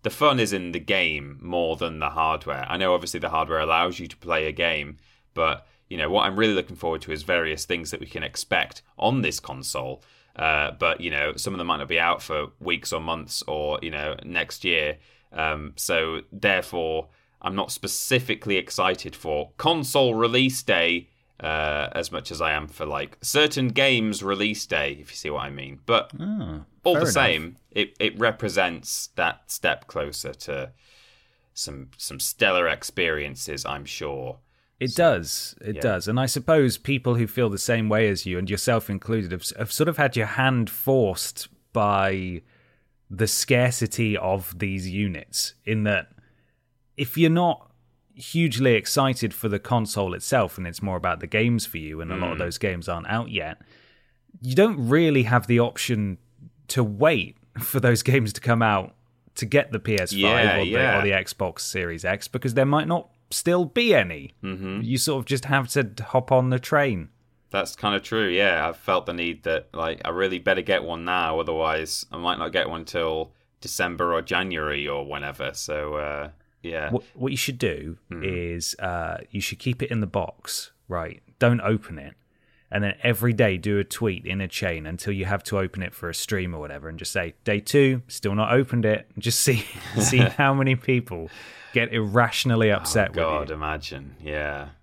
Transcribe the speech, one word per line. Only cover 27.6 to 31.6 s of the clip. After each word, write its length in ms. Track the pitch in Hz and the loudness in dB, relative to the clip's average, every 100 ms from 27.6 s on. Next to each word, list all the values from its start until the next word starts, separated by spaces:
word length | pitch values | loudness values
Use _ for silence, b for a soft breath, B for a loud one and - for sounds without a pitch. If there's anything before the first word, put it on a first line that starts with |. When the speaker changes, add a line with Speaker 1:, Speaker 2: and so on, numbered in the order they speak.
| _ | _
Speaker 1:
it, 240 | - 104 _ | -2 -2 _
it 180 | 107 104 | -4 2
represents 920 | 117 110 110 90 90 82 - - - - | 0 0 -2 2 0 -2 -8 -8 -6 -2
that 340 | 85 - - | -2 -2 -10
step 360 | - - 69 - | -4 -2 -2 -4
closer 460 | 82 73 71 - | -6 -6 -6 -10
to 400 | 65 - 69 65 b b b b b b b b | -10 -8 -8 -8 b b b b b b b b
some, 380 | - | -12